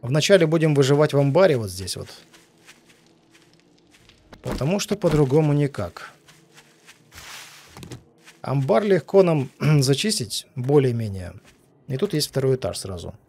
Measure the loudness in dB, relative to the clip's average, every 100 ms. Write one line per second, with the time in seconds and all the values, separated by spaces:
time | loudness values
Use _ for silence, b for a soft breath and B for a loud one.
0 | -2 -2 4 4 6 2 2 4 4 4
1 | 4 2 2 4 4 2 -4 -10 -10 -10
2 | -12 -18 -20 _ _ _ _ -20 _ _
3 | _ _ _ _ _ _ _ _ _ _
4 | _ _ _ -16 -10 -6 -4 -4 -4 -2
5 | 0 2 2 2 2 0 -2 -4 -12 -12
6 | -20 -20 _ -20 _ -20 _ _ _ -20
7 | _ -20 -20 -20 -20 -20 -20 -20 -18 -18
8 | _ _ -20 -16 -4 -2 0 0 2 0
9 | 2 4 4 2 -2 _ 2 4 4 0
10 | 0 -4 -6 -10 -12 -10 0 2 2 -2
11 | -6 -8 -12 -16 _ _ _ _ -12 -6
12 | -4 -4 -4 -4 -2 -2 -4 -8 -12 -12
13 | -14 -18